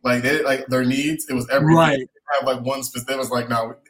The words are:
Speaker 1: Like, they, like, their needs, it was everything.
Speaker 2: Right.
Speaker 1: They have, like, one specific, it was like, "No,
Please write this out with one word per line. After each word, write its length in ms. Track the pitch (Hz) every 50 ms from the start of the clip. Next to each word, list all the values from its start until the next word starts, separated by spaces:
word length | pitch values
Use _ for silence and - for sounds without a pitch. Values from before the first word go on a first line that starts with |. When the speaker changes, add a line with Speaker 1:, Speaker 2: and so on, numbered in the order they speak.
| -
Speaker 1:
Like, 180 | 123 123 123
they, 200 | 120 135 147 156
like, 240 | - 262 269 - -
their 180 | 127 127 127 127
needs, 420 | 127 135 139 294 302 320 - - -
it 40 | 131
was 140 | 123 117 -
everything. 280 | 131 139 151 156 165 165
Speaker 2:
Right. 200 | 160 151 139 135
Speaker 1:
They 400 | 127 - _ _ _ - 147 139
have, 80 | 127
like, 200 | 131 127 123 120
one 160 | 127 135 131
specific, 320 | 127 - - 120 120 131 135
it 40 | 131
was 120 | 127 117
like, 180 | 123 120 117 120
"No, 280 | 120 117 113 113 - - _